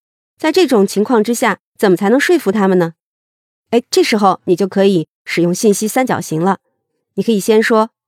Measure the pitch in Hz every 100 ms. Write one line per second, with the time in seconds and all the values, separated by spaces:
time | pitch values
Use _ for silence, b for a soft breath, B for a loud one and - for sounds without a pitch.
0 | _ _ _ _ 311 349 311 240 196 -
1 | 208 240 214 240 226 185 _ - 214 170
2 | 202 254 277 349 196 202 190 185 165 -
3 | _ _ _ _ _ _ - 233 - -
4 | 339 214 196 175 - 175 196 196 196 185
5 | 156 _ - - 170 180 220 196 214 262
6 | 262 147 - 156 180 190 _ _ _ _
7 | _ - 196 214 202 214 220 220 220 _